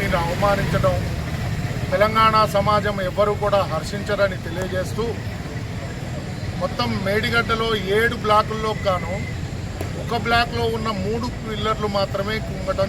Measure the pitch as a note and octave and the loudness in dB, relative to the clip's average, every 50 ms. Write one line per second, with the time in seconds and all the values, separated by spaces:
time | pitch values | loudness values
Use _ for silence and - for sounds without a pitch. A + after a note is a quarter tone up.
0 | G3 G3 F#3 F3 F3 - F3+ - G3+ G3+ G3+ G3 G3 - F#3+ F#3+ F#3 F#3 F3+ F3 | 0 0 0 0 0 0 0 2 2 2 2 2 2 0 0 2 2 2 2 2
1 | - - - - - - - - - - - - - - - - - - F3+ F#3 | 0 -2 -4 -4 -4 -4 -4 -4 -2 -2 -2 -2 -2 -2 -2 -4 -2 0 2 4
2 | G#3 G#3+ A3 A3 A3 A3 A3 A3 G#3+ - - G3 G3 G#3 G#3 G#3 G3 G#3 G3+ G3 | 4 4 6 6 6 6 6 6 4 4 4 2 4 4 4 4 2 0 0 0
3 | F#3 F3+ E3 F#3+ G#3 G#3 G#3 - G#3 G3+ G3+ G3 F3+ - - - - - G#3 G3+ | -2 -2 2 2 2 2 2 0 2 2 2 2 2 2 -2 -2 -4 -4 -4 -4
4 | G3 G3+ G#3 G3 G3+ F#3+ F#3 F3+ - E3+ E3 F3 F#3+ F#3 F#3 F#3 F3+ - - G#3+ | -2 -2 2 2 2 2 2 -2 -6 -6 -4 -4 -4 -2 -2 -2 -2 -2 -2 -2
5 | A3+ A#3 G3+ - - - - - - - - - - - - - - - - - | -2 -2 -2 -4 -6 -6 -6 -6 -8 -8 -6 -6 -6 -6 -6 -6 -6 -6 -8 -8
6 | - - - - - - - - - - - - - - - B3 A#3+ A#3 A3+ G#3 | -6 -6 -6 -6 -6 -8 -6 -6 -6 -6 -4 -2 -4 -2 -2 -2 -2 -2 -2 -2
7 | F#3+ F#3+ G3+ A3 A3+ A#3+ A#3 A#3 A3+ A3+ A3+ A3+ A3+ A3+ A3 G#3 F#3 F#3+ G3 A3 | 0 0 0 0 0 2 2 2 2 2 0 0 2 0 0 0 0 2 2 4
8 | A#3 A#3+ A#3+ - F#3+ G#3+ G#3+ G#3+ G#3+ A3 A3 A3 A3 A3 G#3 - - G3 F#3 F3 | 4 2 0 0 2 4 4 4 4 2 -2 -2 -2 -2 -2 0 0 0 0 0
9 | E3+ - F#3 - - - - - - - - - - - - - - - - - | -2 -4 -4 -4 -4 -6 -6 -6 -6 -6 -6 -6 -6 -6 -6 -6 -6 -6 -4 -6
10 | - - A#3 A#3 - A#3 A#3 A#3 A#3+ A#3 A#3 A#3 A#3 A3+ A3+ A3 A3 A3 G#3+ F#3+ | -4 -2 -2 -2 0 2 4 4 2 2 0 0 0 0 0 0 -2 -2 -2 -2
11 | F#3 G3+ A3+ A#3 B3 B3 - - A#3 A3 G#3+ G#3 G#3 G#3+ G#3+ G#3 G#3+ G#3 G3 G3+ | -2 -2 -2 -2 -2 -4 -4 -6 -6 -6 -4 -2 0 -2 0 0 -2 0 0 0
12 | G3 F#3+ - G3 G3 G#3 A3 A3 - - - - - F#3+ F#3+ F#3 G3 | 0 0 -2 -2 -2 -2 -2 -2 -4 -4 -4 -4 -4 -2 0 2 0